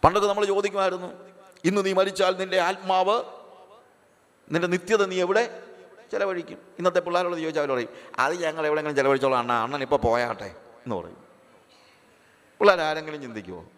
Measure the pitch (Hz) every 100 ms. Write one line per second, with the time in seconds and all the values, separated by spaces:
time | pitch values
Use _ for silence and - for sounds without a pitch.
0 | 147 190 202 202 208 196 202 196 190 180
1 | 180 - - - - - 170 202 190 185
2 | 196 190 190 185 190 185 175 190 185 185
3 | 185 226 - - - - - - _ _
4 | _ _ _ _ - 156 175 180 180 214
5 | 196 185 180 196 233 - - - - -
6 | - 202 196 180 165 - - - 180 180
7 | 175 175 180 170 160 156 143 131 117 -
8 | - - 131 175 165 156 151 151 151 139
9 | 135 135 135 127 120 120 113 143 131 143
10 | 113 117 120 104 101 - - - - 101
11 | 85 - - _ _ _ _ _ _ _
12 | _ _ _ _ _ _ 202 185 156 156
13 | 156 151 131 110 92 90 87